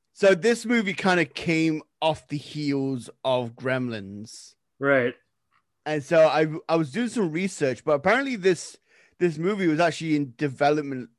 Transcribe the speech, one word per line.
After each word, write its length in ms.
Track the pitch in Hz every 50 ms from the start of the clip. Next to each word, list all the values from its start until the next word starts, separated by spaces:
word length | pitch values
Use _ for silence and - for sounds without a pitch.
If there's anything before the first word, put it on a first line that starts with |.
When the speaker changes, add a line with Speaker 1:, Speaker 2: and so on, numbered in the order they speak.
| _ _ _
Speaker 1:
so 220 | - 196 196 190
this 300 | 165 170 233 233 233 -
movie 280 | 220 240 233 196 196 160
kinda 300 | - - 190 180 175 156
came 560 | - - - - 175 165 160 160 160 156 151 - _ _ -
off 260 | 156 160 147 - _
the 100 | - 147
heels 720 | 147 - - - 151 151 143 139 139 135 135 135 120 113 - - _ -
of 320 | 131 127 127 120 117 117
Gremlins. 1000 | - 117 131 131 127 127 120 113 104 98 98 101 101 110 - - - - - _ _ _ _ _ -
Speaker 2:
Right. 360 | 135 139 139 131 120 127 - _ _ _ _ _ _ _ _ _ _ _ _ _ -
Speaker 1:
And 180 | 151 156 151 135
so 240 | - 170 160 156
I, 200 | 147 135 156 160 151 151 175 -
I 80 | - 165
was 160 | 165 160 131
doing 160 | 131 220 247
some 240 | 220 - 240 190 160
research, 520 | 151 175 190 190 - - 147 131 123 - -
but 100 | 156 151
apparently 420 | 139 135 185 226 262 277 269 247
this, 420 | 196 175 190 170 - - - - _ _ _ _ _ _ _ _
this 200 | - 175 175 151
movie 300 | 160 165 196 214 190 190
was 120 | 160 151 156
actually 360 | 175 165 151 - 165 160 151
in 160 | 147 143 127 113
development 720 | - 156 143 120 - 143 147 151 151 143 139 135 127 113 - _